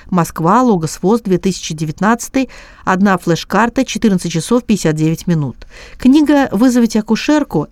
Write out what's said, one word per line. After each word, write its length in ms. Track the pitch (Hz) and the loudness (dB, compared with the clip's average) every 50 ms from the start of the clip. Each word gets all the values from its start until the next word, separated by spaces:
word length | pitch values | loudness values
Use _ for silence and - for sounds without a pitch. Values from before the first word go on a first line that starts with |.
| - | -10
Москва, 560 | - 185 180 165 - - - 160 170 202 247 | -4 -2 -2 -2 -2 -2 -2 0 2 2 4
Логос 380 | 254 240 214 175 160 151 - - | 4 2 2 0 0 -4 -6 -2
ВОЗ, 180 | - 180 226 233 | 0 0 0 0
две 160 | - 196 185 | 0 0 -2
тысячи 380 | 175 - 196 175 - - - 160 | 0 0 -2 -4 -6 -8 -10 -8
девятнадцатый, 760 | 151 165 156 - - 185 214 240 233 - - - 269 262 - - - - - - - | -6 -6 -6 -6 -2 -2 -2 -2 -2 -4 -4 -4 -4 -4 -4 -8 -18 -20 -20 -20 -10
одна 360 | - - 185 185 202 208 190 175 | -4 -2 0 2 2 2 2 0
флеш-карта, 680 | - 175 165 160 - - - 190 226 233 - - 262 | 0 -2 -2 -2 -2 -2 -2 0 0 0 0 -2 -2
четырнадцать 480 | - - - - 220 190 180 - 170 | -2 -2 -2 0 0 0 0 -2 -4
часов 320 | 156 165 - - 240 247 233 | -6 -4 -2 0 -2 0 0
пятьдесят 300 | - 220 180 - 160 156 | 0 -2 0 0 0 0
девять 320 | 156 156 156 165 - - | 0 0 -2 -2 -2 -2
минут. 400 | 180 170 160 147 - - - - - - - - - - - | -2 -2 -2 -2 -4 -8 -12 -18 -20 -20 -20 -20 -20 -6 0
Книга 500 | - 247 - 320 294 285 294 285 269 - | 4 4 4 6 4 4 4 2 2 0
"Вызовите 500 | - 196 247 262 240 247 233 220 - 220 | 0 2 2 4 4 4 2 2 0 0
акушерку" — 680 | 214 - 220 214 - - 302 302 285 - - 160 147 - | -2 -2 -2 -2 0 0 0 0 0 -2 -4 -4 -4 -4